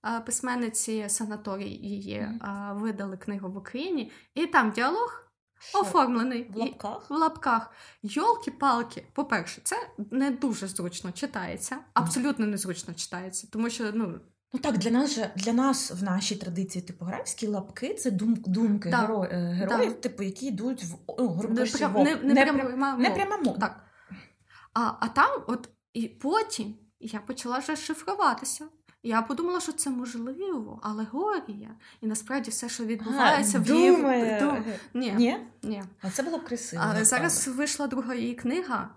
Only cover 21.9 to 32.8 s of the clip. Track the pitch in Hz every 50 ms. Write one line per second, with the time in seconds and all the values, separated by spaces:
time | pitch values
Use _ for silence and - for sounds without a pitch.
21.9 | 190 254 285 285 320 - 233 269 233 269 277 311 294 269 269 254 247 254 277 277
22.9 | 269 247 247 381 - 370 392 392 427 415 320 233 - - 220 190 - - - -
23.9 | _ _ - _ 190 - - - _ _ _ _ - - - - _ 226 233 220
24.9 | - - - 226 226 277 311 480 554 508 - - 240 254 - - _ _ _ _
25.9 | _ 233 226 - - - - 269 339 440 440 440 - - 220 208 214 - - _
26.9 | _ _ - 220 220 214 202 - 262 262 - 240 247 262 277 - 311 302 - -
27.9 | 320 311 - - 392 403 392 294 240 - - 262 - - 302 311 _ _ _ _
28.9 | _ _ _ 233 220 226 226 226 277 240 339 349 359 359 339 - 311 - - 285
29.9 | 262 247 247 247 240 233 233 247 269 330 381 392 359 262 214 208 - 226 - 214
30.9 | 214 214 220 214 220 269 370 427 415 349 - - 208 208 214 220 220 - - -
31.9 | - _ - 220 214 214 214 - 254 226 226 226 220 - - 240 240 -